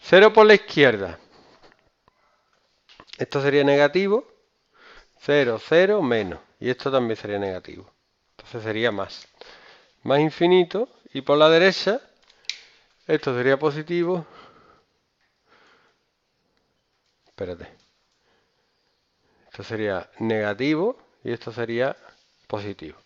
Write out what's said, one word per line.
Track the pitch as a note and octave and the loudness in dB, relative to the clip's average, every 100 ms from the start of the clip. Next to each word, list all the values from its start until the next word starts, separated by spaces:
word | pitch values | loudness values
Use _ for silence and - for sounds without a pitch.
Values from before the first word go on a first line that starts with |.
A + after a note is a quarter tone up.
cero | - F3 G#3+ | 4 6 6
por | G#3+ G#3+ | 8 8
la | |
izquierda. | G3+ - - C#3+ A2 F#2 E2+ _ _ _ _ _ _ _ _ _ _ _ _ _ _ _ _ _ _ - - | 6 4 2 2 2 -6 -12 _ _ _ _ _ _ _ _ _ _ _ _ _ _ _ _ _ _ -20 -12
Esto | C3 C#3+ | -8 -4
sería | C#3 C#3 | 0 2
negativo, | C#3+ C#3+ C#3+ D#3+ G3 G#3 - _ _ _ _ _ - - _ _ | 4 4 4 2 0 -2 -4 _ _ _ _ _ -20 -20 _ _
cero, | - C#3+ B2+ A2+ | -2 0 2 -2
cero, | - D#3+ F#3+ G#3+ | 0 2 4 0
menos. | D3 A#2 G2 D#2+ _ _ | 0 -2 -4 -10 _ _
Y | A2 | -8
esto | B2 C#3+ | -6 -2
también | C3+ A#2+ A2 | -2 -2 -6
sería | G#2+ G2+ | -8 -6
negativo. | G2 F#2 - E2 F#2+ _ _ _ _ _ | -6 -8 -14 -20 -20 _ _ _ _ _
Entonces | - B2 | -18 -14
sería | A2 G#2+ A#2 | -10 -4 -4
más. | G#2 G2 - - _ - - - - _ _ | -4 -10 -12 -20 _ -20 -20 -20 -20 _ _
Más | - C#3 | -2 0
infinito. | D#3 - E3+ F#3 F3 F#3+ B3+ _ _ | 0 0 2 2 2 -4 -8 _ _
Y | C#3 | -14
por | C3 D3 | -2 2
la | D#3 | 4
derecha, | E3 F#3+ F3+ - A#3 _ _ _ _ _ - - _ _ _ - | 4 2 0 -4 -4 _ _ _ _ _ -16 -16 _ _ _ -4
esto | D#3 D3 | -4 -2
sería | B2 B2+ C3+ | -2 0 0
positivo. | D#3 C#3+ D#3 F3 E3+ F3+ D#3 - - _ _ _ _ _ _ _ _ _ _ _ _ _ _ _ _ _ _ _ _ _ _ _ _ _ _ _ _ | -2 -6 -6 -4 -4 -4 -8 -20 -20 _ _ _ _ _ _ _ _ _ _ _ _ _ _ _ _ _ _ _ _ _ _ _ _ _ _ _ _
Espérate. | - F#2 F2 F2 _ _ _ _ _ _ _ _ _ _ _ _ _ _ _ _ _ _ | -14 -12 -12 -18 _ _ _ _ _ _ _ _ _ _ _ _ _ _ _ _ _ _
Esto | - | -20
sería | G2+ A2+ G#2+ F#2+ - - | -12 -6 -4 -6 -8 -10
negativo | A2 A2 G#2 G#2 C3+ D#3 G3 C4 _ _ | -4 -4 -4 -4 -4 -2 -4 -8 _ _
y | - | -12
esto | A#2 - | -12 -12
sería | A2+ A#2 A#2 C3 - - _ _ _ _ | -10 -8 -4 -4 -6 -18 _ _ _ _
positivo. | G#2+ G#2 G2 D#2 - | -12 -10 -14 -18 -20